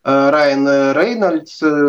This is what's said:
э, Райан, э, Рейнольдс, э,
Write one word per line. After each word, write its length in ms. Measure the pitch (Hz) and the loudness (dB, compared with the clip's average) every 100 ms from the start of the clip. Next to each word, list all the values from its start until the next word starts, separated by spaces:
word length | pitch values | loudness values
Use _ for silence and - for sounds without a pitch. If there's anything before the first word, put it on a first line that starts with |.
э, 260 | 135 139 139 | -2 0 2
Райан, 360 | 151 143 139 139 | 2 2 0 0
э, 260 | 139 139 | 0 0
Рейнольдс, 680 | 139 214 233 190 160 - - | 0 -2 -2 -2 -2 -8 -6
э, 20 | 156 147 | -2 0